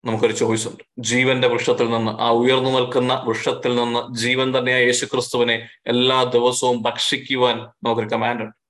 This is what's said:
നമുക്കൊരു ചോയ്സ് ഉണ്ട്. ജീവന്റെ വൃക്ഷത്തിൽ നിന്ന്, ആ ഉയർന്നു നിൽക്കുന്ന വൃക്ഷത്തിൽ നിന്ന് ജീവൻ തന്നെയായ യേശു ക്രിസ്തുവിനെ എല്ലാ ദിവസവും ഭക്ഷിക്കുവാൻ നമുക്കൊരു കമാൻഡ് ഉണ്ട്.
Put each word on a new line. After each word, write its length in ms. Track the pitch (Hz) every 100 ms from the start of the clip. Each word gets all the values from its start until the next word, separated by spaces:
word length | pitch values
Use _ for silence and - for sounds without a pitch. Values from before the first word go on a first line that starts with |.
നമുക്കൊരു 280 | 120 110 113
ചോയ്സ് 360 | 110 117 113 117
ഉണ്ട്. 160 | - - -
ജീവന്റെ 500 | 113 123 127 127 123
വൃക്ഷത്തിൽ 420 | 120 - 123 120
നിന്ന്, 220 | 117 110 110
ആ 80 | 120
ഉയർന്നു 400 | 117 123 131 131
നിൽക്കുന്ന 520 | 131 123 131 127 127
വൃക്ഷത്തിൽ 520 | 120 113 - - - 123
നിന്ന് 380 | 120 120 120
ജീവൻ 440 | 120 120 127 131 131
തന്നെയായ 260 | 123 127
യേശു 200 | 123 123
ക്രിസ്തുവിനെ 640 | 135 131 120 123 120 113 - - -
എല്ലാ 360 | 123 127 131
ദിവസവും 600 | 127 120 123 127 127 123
ഭക്ഷിക്കുവാൻ 760 | 117 113 - 139 - 131 123 113
നമുക്കൊരു 500 | 113 _ 117 113 110
കമാൻഡ് 320 | 113 117 120
ഉണ്ട്. 160 | 110 - _